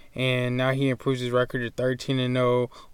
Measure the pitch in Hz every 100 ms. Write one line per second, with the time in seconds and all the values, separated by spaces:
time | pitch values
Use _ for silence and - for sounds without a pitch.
0 | - - 131 127 123 123 131 131 139 127
1 | 139 127 123 123 127 127 120 - 127 127
2 | - 131 127 127 123 123 123 - -